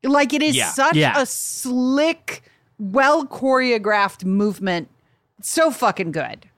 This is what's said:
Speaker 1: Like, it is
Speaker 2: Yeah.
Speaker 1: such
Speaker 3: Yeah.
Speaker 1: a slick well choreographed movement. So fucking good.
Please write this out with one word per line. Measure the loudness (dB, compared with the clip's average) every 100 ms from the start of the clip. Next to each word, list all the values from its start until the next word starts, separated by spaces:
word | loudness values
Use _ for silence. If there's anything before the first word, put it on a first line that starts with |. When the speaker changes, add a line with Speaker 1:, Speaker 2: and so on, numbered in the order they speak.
Speaker 1:
Like, | 2 2 2
it | 2
is | 2 2
Speaker 2:
Yeah. | 0
Speaker 1:
such | 0 2 4
Speaker 3:
Yeah. | 2 2
Speaker 1:
a | -2
slick | -4 -8 -8 -4 0 2 2 2 -2 -10 -14 _ _ _ _ -4
well | 2 2 2 -2
choreographed | -4 0 2 2 0 0 0 0 -2 -2
movement. | 0 0 -2 -4 -4 -6 _ _ _ _ _
So | -4 0 0
fucking | 2 -2 0 -4
good. | -4 -8 -12 _